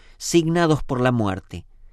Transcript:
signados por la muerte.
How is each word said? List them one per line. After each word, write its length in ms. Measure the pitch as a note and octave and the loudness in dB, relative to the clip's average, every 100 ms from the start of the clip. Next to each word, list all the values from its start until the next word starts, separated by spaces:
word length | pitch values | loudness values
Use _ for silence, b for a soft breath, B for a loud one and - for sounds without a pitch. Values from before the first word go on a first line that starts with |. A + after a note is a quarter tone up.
| b b | b b
signados 640 | - E3+ D#3+ E3+ E3+ D3 | 0 2 2 2 2 0
por 180 | - B2+ | -4 -2
la 120 | B2+ | 0
muerte. 520 | B2 G#2 F#2 - F2 - - - | 0 -2 -4 -8 -14 -16 -20 -20